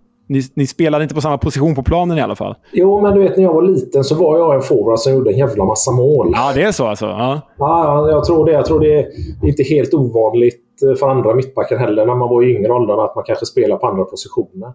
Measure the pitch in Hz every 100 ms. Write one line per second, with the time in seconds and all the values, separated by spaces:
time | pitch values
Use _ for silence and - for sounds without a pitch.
0 | _ _ - 135 131 - 131 - 160 151
1 | 156 156 151 139 165 135 160 139 123 170
2 | 175 160 107 101 95 - _ 190 190 202
3 | 208 196 185 190 185 160 185 185 - 139
4 | 131 156 165 156 165 135 - 135 107 113
5 | 135 135 110 104 135 104 98 107 135 123
6 | 131 143 - 113 135 135 208 180 117 104
7 | 104 98 127 147 - - 143 170 151 147
8 | 151 147 147 165 160 147 131 156 151 151
9 | 139 - - - 147 143 131 151 120 160
10 | 120 113 110 120 120 - _ - 135 131
11 | 135 131 107 123 127 - 95 113 113 107
12 | 113 123 120 120 123 110 107 120 107 107
13 | 107 - - 110 113 127 104 98 120 190
14 | 90 - - 120 95 95 120